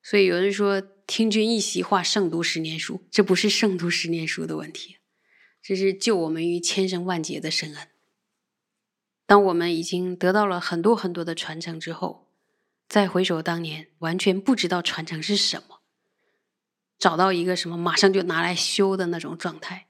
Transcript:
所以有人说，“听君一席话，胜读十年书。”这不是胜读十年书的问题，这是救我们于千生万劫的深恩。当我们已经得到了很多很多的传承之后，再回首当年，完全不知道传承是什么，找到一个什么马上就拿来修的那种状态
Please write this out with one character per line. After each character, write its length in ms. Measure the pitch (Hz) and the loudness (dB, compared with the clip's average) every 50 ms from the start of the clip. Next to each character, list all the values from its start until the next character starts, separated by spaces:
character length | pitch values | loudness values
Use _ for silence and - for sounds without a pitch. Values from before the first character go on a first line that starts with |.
所 160 | _ - - 202 | _ 2 4 4
以 80 | 196 | 6
有 100 | 185 175 | 4 4
人 160 | 175 185 202 | 2 0 0
说 280 | 196 202 202 202 196 190 196 - _ _ _ | 0 2 2 2 2 0 -4 -8 _ _ _
，“听 240 | - - - 226 220 | -8 0 0 2 2
君 180 | 202 220 214 226 | 2 2 2 2
一 100 | 233 220 | 0 0
席 220 | 190 - - 185 | -2 -2 -4 -4
话， 200 | 180 - 208 185 | 0 2 0 2
胜 280 | 175 - - 226 196 165 | 2 0 0 0 0 0
读 120 | 165 170 | 0 -2
十 180 | 165 - - 165 | -2 -2 -4 -4
年 180 | 160 160 160 160 | -6 -6 -6 -8
书。” 280 | - - - 185 - _ | -8 -8 -8 -10 -12 _
这 120 | - - | 2 2
不 120 | 196 190 185 | 4 4 2
是 140 | 175 - 208 | 2 2 0
胜 300 | 202 - 226 208 185 175 | 2 2 2 0 0 0
读 100 | 170 170 | -2 -2
十 200 | 170 - - 165 | -2 -2 -2 -2
年 180 | 170 165 160 | -2 -2 -2
书 200 | 156 - - 165 | -4 -4 -6 -6
的 100 | 160 156 | -6 -6
问 160 | 156 151 156 | -8 -8 -10
题， 260 | 160 - - - - _ _ _ _ _ _ _ _ _ _ _ _ _ | -14 -16 -16 -16 -20 _ _ _ _ _ _ _ _ _ _ _ _ _
这 140 | - - 196 | -6 -4 -2
是 180 | 185 196 196 190 | 0 2 0 0
救 220 | 190 - 226 214 | 2 2 2 2
我 120 | 180 165 156 | 2 2 0
们 180 | 160 160 165 | -2 -2 -2
于 120 | 170 175 175 | -2 -2 -2
千 280 | 175 - - 196 190 185 | -2 -2 0 0 0 0
生 160 | 180 175 175 | 0 -2 -2
万 180 | 185 180 165 | -2 -2 -2
劫 180 | 156 170 - 147 | -4 -6 -8 -6
的 100 | - 160 | -4 -4
深 240 | 160 - 170 156 147 | -4 -4 -4 -6 -12
恩。 140 | 151 - _ _ _ _ _ _ _ _ _ _ _ _ _ _ _ _ _ _ _ _ _ _ _ _ _ _ _ _ | -16 -18 _ _ _ _ _ _ _ _ _ _ _ _ _ _ _ _ _ _ _ _ _ _ _ _ _ _ _ _
当 160 | - 202 202 202 | 6 6 6 8
我 100 | 190 170 | 4 2
们 200 | 170 170 175 170 | 2 0 0 0
已 80 | 165 | -2
经 320 | 170 - 185 180 180 180 180 | -2 -2 -4 -4 -2 -4 -4
得 180 | 175 - 180 | 0 2 2
到 120 | 190 214 208 | 4 4 2
了 160 | 202 180 175 | 2 0 -2
很 220 | - - 175 170 | -4 -4 -4 2
多 120 | 170 214 233 | 4 2 2
很 180 | 202 - 180 | 2 0 -6
多 120 | 175 175 165 | -4 -4 -6
的 100 | 170 165 | -6 -6
传 260 | - - - 160 165 | -6 -8 -8 -10 -10
承 200 | 165 170 165 160 | -10 -10 -10 -10
之 120 | - 165 | -10 -10
后， 360 | 165 - - - - - _ _ _ _ _ _ _ _ _ _ _ _ _ _ | -8 -6 -8 -8 -8 -12 _ _ _ _ _ _ _ _ _ _ _ _ _ _
再 200 | - 208 202 185 | 2 2 2 4
回 160 | - 180 185 | 2 0 0
首 160 | - 175 160 | 0 -2 -2
当 200 | 160 175 170 170 | -2 -4 -4 -4
年， 260 | 170 160 151 156 156 _ _ _ | -6 -8 -10 -12 -14 _ _ _
完 200 | 170 160 165 185 | -4 -4 -2 2
全 220 | - 202 185 196 | 2 2 2 2
不 140 | 196 - 254 | 2 2 2
知 140 | 208 - 170 | 2 2 0
道 140 | 180 175 | 0 0
传 240 | 170 - - - 160 | 0 -4 -6 -6 -8
承 160 | - 165 156 | -8 -8 -8
是 140 | 160 185 208 | -2 0 0
什 260 | 196 - - - - - _ | 2 2 0 -2 -6 -10 _
么， 120 | - _ _ _ _ _ _ _ _ _ _ _ _ _ _ _ _ _ _ _ _ _ _ _ _ _ | -20 _ _ _ _ _ _ _ _ _ _ _ _ _ _ _ _ _ _ _ _ _ _ _ _ _
找 180 | - 190 165 | 2 4 4
到 160 | 160 185 190 | 6 4 4
一 120 | 185 175 170 | 4 2 0
个 120 | 185 185 | 0 -2
什 140 | 180 - 170 | -2 -4 -6
么 60 | 170 | -6
马 200 | 170 175 175 165 | -2 -2 0 2
上 160 | - 202 196 | 4 4 6
就 120 | 190 196 175 | 4 4 0
拿 180 | 180 165 165 | 0 0 0
来 120 | 170 175 180 | 0 0 0
修 420 | 175 - - - - 196 190 190 | -2 -2 -2 2 2 2 2 2
的 100 | 190 185 | 0 -2
那 120 | 170 175 170 | -2 -2 -4
种 200 | 156 147 165 165 | -6 -8 -10 -6
状 200 | - 175 165 - | -6 -8 -8 -8
态 280 | - - 180 180 - | -12 -12 -12 -14 -16